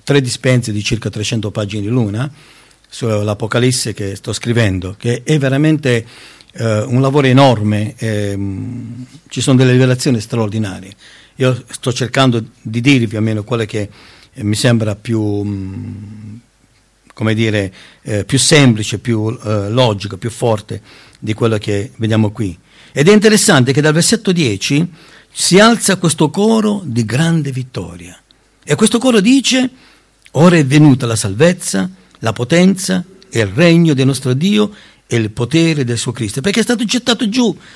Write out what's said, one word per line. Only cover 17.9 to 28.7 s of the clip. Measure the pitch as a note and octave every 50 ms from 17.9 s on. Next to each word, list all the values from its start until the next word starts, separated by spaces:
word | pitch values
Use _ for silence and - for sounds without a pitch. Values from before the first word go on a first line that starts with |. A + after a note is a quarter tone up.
| - _
eh, | _ - A2 G#2 F#2+
più | - - C3+
semplice, | - - - D3+ C#3+ B2+ A2+ G#2 A2 - - G#2
più, | - - A#2 A2 G#2+ A2 A2 - -
eh, | G#2+ G#2+ G#2 G2 G2+
logico, | G#2+ B2 B2+ A#2+ G#2 G2+ F#2 G2+ G2 F#2
più | - A#2
forte | G#2+ - - A#2+ A2 G#2+ G#2+ - G#2 G#2 - - - - - - - _
di | - G#2+ G#2+
quello | G#2+ A#2+ A2+ A2 G#2
che | - - G#2 G2+ G2 F#2 - -
vediamo | A2+ G#2+ A2+ A2 A2 G#2
qui. | G#2+ - A#2 G2 E2+ - _ _ _ - - -
Ed | - B2+ C#3+ E3+
è | G#3
interessante | G#3+ G3 A3 G#3 G#3+ - - F#3+ C#3 B2 B2
che | C3+ C3+
dal | C#3+ D#3 D3+
versetto | D#3+ E3 - A#3+ A3+ - -
dieci | F#3 E3+ D#3+ B2 G2+ G2 - - C#3 C#3+ E3+ - - - - - - - _ _
si | _ - - - E3+ F#3
alza | G#3 A3+ A#3 G#3 - - F#3+ F3+
questo | - E3 - - D#3+ D3+
coro | - F#3 G3+ A3 A3+ A3 G#3+ G#3+ G#3 G3+ F#3+
di | C#3+ A2+ A#2 A#2
grande | G#2 G#2 C3 E3 E3 E3 E3 D3 C#3
vittoria. | C3 B2+ B2+ - - A2+ F#2 E2+ E2+ F2 E2+ F2+ - - _ _ _ _ _ _ _ _ _
E | -